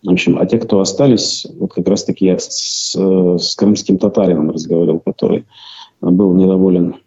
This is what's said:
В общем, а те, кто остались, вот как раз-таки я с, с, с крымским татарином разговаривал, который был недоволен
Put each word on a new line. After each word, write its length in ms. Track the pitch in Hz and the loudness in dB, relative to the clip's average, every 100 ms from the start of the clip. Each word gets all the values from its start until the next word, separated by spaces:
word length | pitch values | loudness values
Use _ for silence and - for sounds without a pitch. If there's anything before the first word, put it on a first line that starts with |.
В 60 | 101 | 0
общем, 280 | 90 - - | 0 2 0
а 80 | 95 | 0
те, 100 | 117 | 0
кто 220 | 113 101 | 0 0
остались, 640 | 95 - 139 113 - - - - | 0 2 2 2 0 -8 -12 -8
вот 140 | 95 | -8
как 140 | - 90 | -4 -2
раз-таки 380 | 98 - - 95 | -2 -2 -2 0
я 140 | 90 | 0
с, 80 | - | -4
с, 460 | - - - - - 95 95 90 90 | -8 -8 -8 -6 -2 0 2 2 0
с 180 | 80 - | -2 0
крымским 440 | 101 101 - 95 | 0 0 0 0
татарином 500 | 104 95 95 82 78 | 0 0 0 0 -2
разговаривал, 500 | 80 80 85 85 80 | -4 -4 0 0 0
который 460 | - - - 90 - - - - - _ | -4 -4 -2 -2 -6 -20 -20 -20 -20 _
был 320 | 87 90 101 | 0 2 4
недоволен 640 | 90 92 95 95 92 85 - | 4 4 4 2 2 0 -4